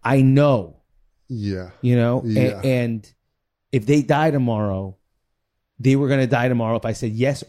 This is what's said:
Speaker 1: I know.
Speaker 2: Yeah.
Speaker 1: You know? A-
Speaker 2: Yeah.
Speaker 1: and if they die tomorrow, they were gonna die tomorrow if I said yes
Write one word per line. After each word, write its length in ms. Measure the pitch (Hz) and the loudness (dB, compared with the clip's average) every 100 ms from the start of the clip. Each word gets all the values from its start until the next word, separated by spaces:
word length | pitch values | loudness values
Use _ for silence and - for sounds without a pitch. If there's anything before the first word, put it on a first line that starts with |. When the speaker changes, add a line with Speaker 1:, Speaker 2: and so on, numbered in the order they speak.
Speaker 1:
I 180 | 117 135 | 0 4
know. 560 | 131 135 147 123 85 - _ _ _ _ - | 4 6 4 2 -4 -16 _ _ _ _ -14
Speaker 2:
Yeah. 440 | 120 101 92 90 - | -8 -6 -6 -10 -4
Speaker 1:
You 140 | 123 123 | 0 2
know? 260 | 117 127 | 2 0
A- 40 | 117 | -2
Speaker 2:
Yeah. 340 | 107 - 98 | 0 0 -2
Speaker 1:
and 480 | 131 123 120 113 - _ _ _ _ _ _ | -2 -2 -2 -6 -12 _ _ _ _ _ _
if 140 | 131 107 | -2 2
they 140 | 147 | 2
die 260 | 135 147 160 | 2 0 0
tomorrow, 680 | 139 120 110 104 95 95 92 _ _ _ _ _ _ _ - | 0 -2 -2 -2 -4 -8 -14 _ _ _ _ _ _ _ -2
they 160 | 131 135 | 2 2
were 120 | 139 | 2
gonna 180 | 135 127 | 0 0
die 200 | 117 127 | 0 0
tomorrow 280 | 120 113 113 | 0 -2 -2
if 80 | 117 | -4
I 80 | |
said 180 | 110 117 | -6 -6
yes 300 | 110 131 139 | -2 -2 -2